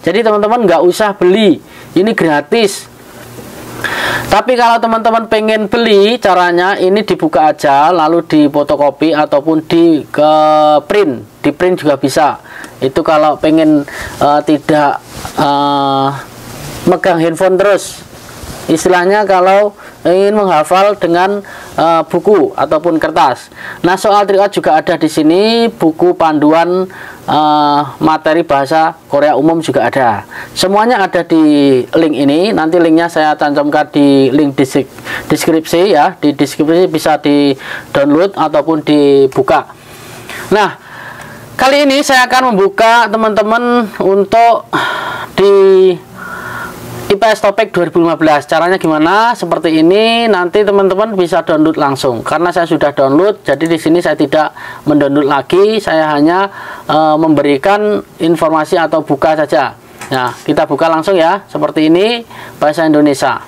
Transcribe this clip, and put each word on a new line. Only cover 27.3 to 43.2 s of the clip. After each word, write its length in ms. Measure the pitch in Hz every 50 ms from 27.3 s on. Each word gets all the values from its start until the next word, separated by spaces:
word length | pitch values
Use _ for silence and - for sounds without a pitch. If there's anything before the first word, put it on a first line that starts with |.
eh, 500 | 135 147 151 151 151 151 147 147 147 143 147 139 - -
materi 400 | 156 160 156 156 - 160 156 165
bahasa 560 | 170 - 147 139 139 135 160 160 160 165 165 - -
Korea 320 | - - 143 147 151 143 123
umum 240 | 143 160 165 165
juga 240 | 156 - 127 139 110
ada. 400 | 120 - 139 131 117 107 98 - - - - - -
Semuanya 480 | - - - 185 196 208 220 240 247 208
ada 240 | 190 175 - 180
di 580 | 170 170 165 160 156 151 151 147 139 139 135 123 120
link 280 | - - - 165 156 147 117
ini. 320 | 143 139 143 160 185 220
Nanti 300 | - 165 156 160 165 180
linknya 240 | 165 165 160 165 170
saya 320 | 170 170 160 156 151 151 147
cantumkan 480 | 156 147 143 147 143 147 156 151 147 -
di 460 | - 147 143 139 139 139 135 131 123
link 240 | 147 151 139 135 -
disi-, 320 | 139 135 - 147 127 - - - - - - - - -
deskripsi 640 | - 151 - - 165 160 156 - - 170 180 214 180
ya. 240 | 143 147 185 180 -
Di 160 | - 147 139
deskripsi 560 | 139 147 135 - - 160 147 165 175 185 170
bisa 320 | 156 156 - 165 151 143
di-download 1120 | - 151 147 143 143 143 135 135 - - - - - - - 143 139 147 143 156 185 202 196
ataupun 480 | - 156 151 151 151 143 160 160 151
dibuka. 880 | 143 - 147 147 143 143 139 139 139 131 - 143 131 - - - - - - - - - - - - - - - - - - - - -
Nah, 240 | 185 214 202 180 - - - - - - - - - - - - - - - - -
kali 320 | - 254 262 277 285 294
ini 160 | 277 269 277
saya 240 | 285 - 277 254 254
akan 240 | 240 247 254 262 254
membuka 560 | 226 190 196 190 190 - 226 226 233 240 233
teman-teman 880 | 214 202 226